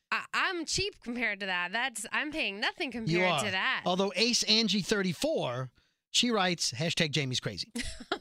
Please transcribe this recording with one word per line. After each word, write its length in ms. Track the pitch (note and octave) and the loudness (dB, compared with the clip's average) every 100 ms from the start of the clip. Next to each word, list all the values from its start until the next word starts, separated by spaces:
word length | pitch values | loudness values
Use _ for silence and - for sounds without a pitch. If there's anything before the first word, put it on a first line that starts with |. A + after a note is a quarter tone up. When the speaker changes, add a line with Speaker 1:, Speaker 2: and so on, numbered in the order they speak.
| - | -6
Speaker 1:
I, 120 | A3 - | -6 -2
I'm 320 | - E4 F4 | -2 0 -2
cheap 300 | D#4 - G4+ - | -4 -4 -4 -8
compared 360 | A3+ A#3+ A3+ G3+ | -8 -4 -4 -2
to 40 | |
that. 260 | G3 F3+ F3 | -4 -2 -2
That's, 340 | A3+ C4 A3+ A3 | -2 -4 -6 -4
I'm 200 | A3 D4 | -4 -2
paying 280 | D#4 A3 G3 | -4 -4 -2
nothing 320 | C#4+ - D4+ | -4 -2 -6
compared 180 | A#3+ A3 | -4 0
Speaker 2:
You 120 | E3+ | 2
are. 180 | F#3 D3+ | 4 2
Speaker 1:
to 60 | G3 | 0
that. 320 | F#3+ A#3+ A3+ | 0 0 0
Speaker 2:
Although 260 | F#3 F#3 G3 | 0 0 0
Ace 260 | F#3+ A#3+ A3 | 2 2 6
Angie 380 | G#3 A3 A3 G3+ | 6 6 4 2
thirty-four, 880 | D#3+ G#3 F#3 D#3 D4 C#4 C#3 B2 B2+ - _ _ _ | 2 2 0 0 0 2 0 -4 -8 -12 _ _ _
she 220 | - B3 | 0 2
writes, 400 | G#3+ F#3 E3+ - | 4 2 0 -2
"Hashtag 400 | A#2+ E3 - D#3+ | -2 0 0 0
Jamie's 280 | D3+ C3+ B2+ | 0 0 -2
crazy." 320 | B2 F#2+ - | -4 -6 -8
Speaker 1:
<laughs> 60 | A#3+ - - - - | -8 -8 -8 -8 -6